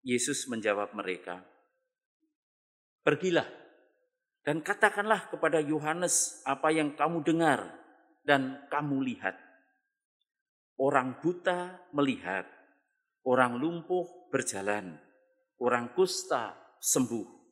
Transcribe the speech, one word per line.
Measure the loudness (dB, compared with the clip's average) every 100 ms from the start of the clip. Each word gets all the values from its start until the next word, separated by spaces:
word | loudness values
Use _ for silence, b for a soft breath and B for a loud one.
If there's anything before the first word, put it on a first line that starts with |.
Yesus | 0 -2 0 -4 -6
menjawab | -2 0 0 -2 -6
mereka, | -6 -6 -8 -12 -14 _ _ _ _ _ _ _ _ _ _ _ _ _ _ _ 0
"Pergilah | 2 2 0 -2 -12 -20 _ _ _ _ _ _ _
dan | -6 -4 -4
katakanlah | 2 2 2 0 0 -2
kepada | -2 2 2
Yohanes | 0 -2 -2 -2 0 0 -2 -4 -4
apa | 0 2
yang | 2 0 0
kamu | 0 0
dengar | 0 4 4 2 -2 -14 -20 _ _ _ 2
dan | 2 2 -8 -6
kamu | -4 -2 -2 -2
lihat. | -4 -6 -6 -20 _ _ _ _ _ _ _ _ _ _ _ _ 0
Orang | 4 4 2 -2
buta | -2 0 -2 -2 -4 -12 -6
melihat, | 0 0 0 -4 -6 -6 -18 _ _ _ _ _ _ 2
orang | 4 4 2
lumpuh | -4 -4 -2 -2 -2 -12 -4
berjalan, | -2 -2 -4 -2 -2 -4 -16 -20 _ _ _ _ _
orang | 0 0 -2
kusta | 0 0 0 -2 -2 -2 -10 -20 _
sembuh | 0 2 2 -2 -6 -16 _